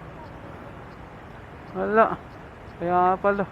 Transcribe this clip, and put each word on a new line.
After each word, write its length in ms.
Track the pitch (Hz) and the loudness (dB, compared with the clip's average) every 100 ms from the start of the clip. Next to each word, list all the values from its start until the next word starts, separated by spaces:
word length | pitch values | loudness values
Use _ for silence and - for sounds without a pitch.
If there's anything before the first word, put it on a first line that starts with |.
| - - - - - - - - - - - - - - - - - | -14 -14 -12 -12 -12 -12 -14 -14 -14 -14 -14 -14 -14 -14 -14 -14 -10
Wala. 460 | 185 196 214 220 - - - - - - - | -4 4 6 6 4 -8 -14 -16 -16 -16 -4
Kaya 400 | 170 180 180 185 | 2 6 6 6
pala. 320 | 202 202 185 | 4 4 0